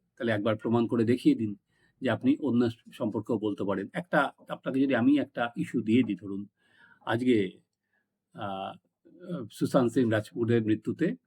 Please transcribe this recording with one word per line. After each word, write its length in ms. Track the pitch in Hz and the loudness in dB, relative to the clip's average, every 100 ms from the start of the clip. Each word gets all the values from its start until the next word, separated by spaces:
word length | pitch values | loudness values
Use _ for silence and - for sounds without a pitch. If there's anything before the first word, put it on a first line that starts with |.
| _ - | _ -6
তাহলে 140 | 117 | -2
একবার 260 | 107 110 110 | 0 0 -2
প্রমাণ 300 | 120 117 113 | 2 2 2
করে 180 | 120 110 | 2 2
দেখিয়ে 300 | 123 156 127 | 2 4 2
দিন 200 | 110 101 _ _ _ - | 0 -8 _ _ _ -6
যে 80 | 123 | -2
আপনি 280 | 110 127 147 | 0 2 2
অন্য 320 | 139 117 120 117 - | 2 2 2 -2 -14
সম্পর্কেও 460 | - 107 113 110 113 | -6 -4 -4 -4 -2
বলতে 240 | 107 101 | -2 -4
পারেন। 240 | 101 95 98 | -2 -2 -4
একটা, 380 | 180 175 160 135 - - | -8 -2 0 0 -4 -14
আপনাকে 340 | 151 151 131 | -10 -4 0
যদি 140 | 139 123 | 0 2
আমি 220 | 127 143 | 4 2
একটা 340 | 131 - 120 - | 0 -4 -6 -4
ইস্যু 240 | - 131 | -6 -4
দিয়ে 220 | 110 120 | 2 2
দিই, 120 | 110 101 | 2 -4
ধরুন 300 | 101 98 101 _ _ _ _ _ - | -8 -10 -10 _ _ _ _ _ -4
আজকে, 540 | 117 127 113 92 - _ _ _ _ _ _ _ | -2 2 2 0 -6 _ _ _ _ _ _ _
আহ, 400 | - 104 95 98 - _ _ _ - 180 165 110 | -12 -10 -8 -10 -12 _ _ _ -20 -12 -10 -10
সুশান্ত 400 | - 131 143 120 | -6 0 2 2
সিং 200 | 127 117 | 2 2
রাজপুতের 540 | 110 104 - 113 117 107 | 2 -2 -4 2 2 2
মৃত্যুতে 500 | 110 - 104 170 262 | -2 -2 -2 -2 -4